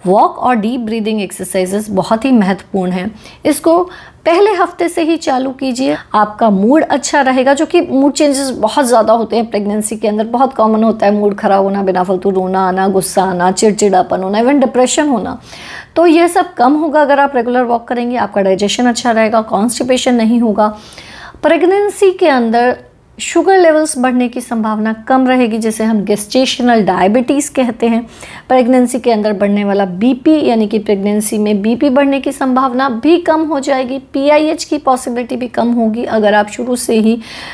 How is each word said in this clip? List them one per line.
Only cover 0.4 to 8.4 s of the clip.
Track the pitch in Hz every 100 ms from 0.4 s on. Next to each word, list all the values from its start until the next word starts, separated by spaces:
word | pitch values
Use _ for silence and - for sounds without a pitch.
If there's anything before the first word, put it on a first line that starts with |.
| 240 247
deep | 208 254
breathing | 220 226 214 220
exercises | 190 - 180 190 185 202 214
बहुत | 190 170 220
ही | 269
महत्वपूर्ण | 247 208 190 - 196 180
हैं। | 180 190 - - - -
इसको | 294 339 339 359 - - -
पहले | - 339 415
हफ्ते | 370 339 - 349
से | 339
ही | 311 330
चालू | 330 254 262
कीजिए, | 262 269 240 277 302 -
आपका | 208 208 - 226
mood | 190 208 302
अच्छा | - 277 - 302
रहेगा, | 262 262 262
जो | 277 302
कि | 349
mood | - 262 277
changes | 277 302 269